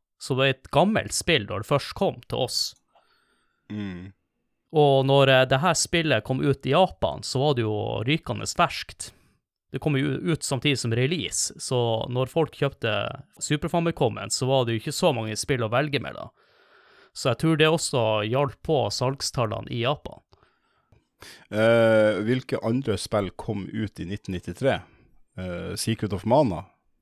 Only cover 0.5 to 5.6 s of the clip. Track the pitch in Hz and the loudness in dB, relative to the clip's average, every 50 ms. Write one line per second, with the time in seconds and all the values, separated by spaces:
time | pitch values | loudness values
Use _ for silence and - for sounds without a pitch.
0.5 | 131 - - - - 143 175 208 220 139 - 101 - - - - 165 - - - | 2 -2 -6 0 4 4 4 4 4 0 -2 -2 -4 -4 0 2 2 2 0 -2
1.5 | 98 98 107 - 147 135 - - - - 202 170 123 123 110 - - 120 131 117 | -6 -6 -2 0 0 0 0 -4 -4 -2 -2 -2 -2 -4 -10 -6 -4 -4 -2 -2
2.5 | - - - - - _ _ _ _ _ _ _ _ _ _ _ _ _ _ _ | -2 -4 -4 -4 -8 _ _ _ _ _ _ _ _ _ _ _ _ _ _ _
3.5 | _ _ _ - 104 104 104 98 90 87 92 98 - _ _ _ _ _ _ _ | _ _ _ -12 -10 -8 -8 -8 -10 -12 -12 -16 -18 _ _ _ _ _ _ _
4.5 | _ _ _ _ 165 156 147 143 139 135 135 135 139 139 135 135 135 131 131 127 | _ _ _ _ 2 4 4 6 4 4 4 4 6 6 6 6 6 6 4 4
5.5 | 131 131 | 2 2